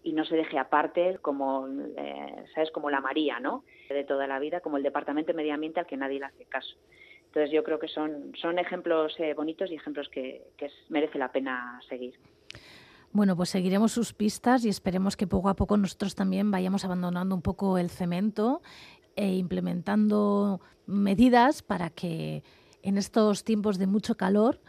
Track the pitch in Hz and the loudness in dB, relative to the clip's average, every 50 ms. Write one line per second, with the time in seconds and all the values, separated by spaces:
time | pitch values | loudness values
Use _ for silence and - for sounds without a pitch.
0 | - 170 156 156 156 151 165 160 160 - - 143 135 - - 151 151 151 - 175 | -8 -4 -2 -2 0 0 0 0 0 0 -2 -4 -2 2 2 2 2 2 2 0
1 | 175 185 185 190 - 151 143 139 139 135 135 135 135 135 135 139 143 147 - 143 | 2 2 0 -2 -2 -4 -2 -2 0 -2 -2 -2 -4 -6 -8 -8 -8 -8 -8 -8
2 | 143 143 143 139 143 139 - - - - - 156 160 160 160 165 151 147 147 135 | -8 -8 -10 -10 -12 -12 -12 -14 -16 -8 -4 -2 -2 -2 -2 -4 -2 0 0 0
3 | 135 131 139 156 156 143 123 117 127 143 214 269 - _ - - - - 139 143 | 0 0 -2 0 0 0 -2 -2 -4 -4 -6 -6 -8 _ -20 -20 -10 -6 -4 -4
4 | 139 139 143 139 139 135 135 135 143 151 165 180 - 165 151 139 139 139 131 147 | -2 -2 -2 -2 -2 -2 -2 -4 -4 -4 -4 -6 -4 -4 -4 -2 -2 -2 -2 -2
5 | - - 143 151 160 160 165 165 151 151 147 147 156 156 156 180 170 - 143 131 | -4 -2 -2 -2 -2 -2 -2 -2 -2 -2 -2 -4 -4 -4 -4 -6 -6 -4 -6 -6
6 | 139 135 139 139 139 139 - - - - - 131 - - - _ _ _ _ - | -4 -4 -4 -6 -6 -10 -14 -18 -14 -10 -8 -8 -8 -10 -14 _ _ _ _ -20
7 | - - - - _ _ - 156 151 147 151 151 151 160 160 156 - 160 - 156 | -20 -20 -20 -20 _ _ -2 -2 0 2 2 0 0 0 -2 -4 -4 -6 -6 -6
8 | 156 156 156 143 143 - - - - 170 170 180 175 - 185 180 - 170 165 160 | -6 -4 -6 -8 -10 -12 -10 -6 -4 -2 -2 -2 -2 -2 -4 -4 -2 0 2 2
9 | 156 156 - - 170 156 147 147 151 156 160 - 196 185 170 147 - 151 147 143 | 0 0 -2 -4 -4 -4 -2 -2 -4 -4 -4 -4 -6 -6 -6 -8 -10 -8 -8 -8
10 | 143 - - 139 131 131 135 - - - _ - - - - - _ - - 147 | -8 -8 -8 -10 -10 -8 -10 -14 -18 -20 _ -12 -12 -12 -12 -14 _ -6 -2 0
11 | 147 156 - 143 131 123 - 139 131 135 131 123 123 123 120 123 - - 135 123 | 0 0 0 -2 -4 -2 -2 -2 -2 -2 -4 -4 -6 -8 -12 -16 -14 -12 -10 -10
12 | 123 123 - _ _ - _ _ _ - - - - - - - - - - - | -10 -10 -12 _ _ -20 _ _ _ -20 -20 -20 -20 -20 -20 -20 -20 -20 -20 -20
13 | - _ - 202 208 196 185 165 180 - - 196 180 190 185 196 220 220 - 240 | -12 _ 0 2 4 4 4 2 0 0 0 0 0 2 4 4 4 4 2 0
14 | 226 - - - 208 214 - - - 240 247 254 233 220 196 - - 202 175 185 | -2 -4 -2 -2 0 0 0 0 2 4 4 4 4 2 0 0 -2 -2 0 0
15 | 190 196 196 - 214 175 - 190 175 196 190 - 202 - 208 208 196 180 - - | 0 0 0 0 -2 0 0 2 2 2 2 2 2 2 4 4 2 2 0 -4
16 | 208 190 - - 196 190 185 185 202 208 202 185 185 185 190 196 190 190 180 180 | -6 -4 -2 -2 0 0 0 2 2 2 2 2 2 0 0 0 0 -2 -2 -2
17 | 180 175 175 180 180 190 190 185 - - 185 - 196 196 185 180 175 175 - - | -2 -2 -2 -2 -2 0 -2 0 0 -2 -2 0 0 2 2 2 0 0 -2 -4
18 | 185 175 170 175 196 220 202 - 214 233 277 339 - - - - - - - - | -2 -2 0 0 0 0 0 0 2 2 0 0 -4 -10 -20 -20 -20 -20 -20 -20
19 | _ _ _ - 202 196 185 185 185 165 180 185 180 180 175 180 170 - 202 214 | _ _ _ -2 0 0 2 0 0 0 -2 -2 -2 -2 -2 -2 -2 0 2 4
20 | 214 214 208 208 208 208 202 202 202 202 196 180 - - _ _ _ - 185 202 | 4 4 4 4 4 4 4 2 2 2 0 -2 -6 -12 _ _ _ -4 0 2
21 | 202 196 196 175 240 254 240 240 240 269 302 - - - 202 175 175 165 - - | 2 4 6 6 8 8 8 8 8 6 4 2 -2 -6 -4 -4 -4 -4 -6 -6
22 | - 175 165 160 156 156 156 151 - _ - _ _ _ _ _ - 196 196 196 | -6 -6 -4 -4 -4 -6 -6 -8 -10 _ -18 _ _ _ _ _ -4 -2 0 0
23 | 196 - - 233 214 214 202 196 - - 226 208 202 220 202 180 190 190 196 220 | -2 0 2 4 4 4 4 2 0 0 0 0 2 0 0 2 2 2 2 2
24 | - - 233 - 196 185 196 208 214 240 311 - _ | 0 0 -2 0 2 2 4 4 4 4 2 0 _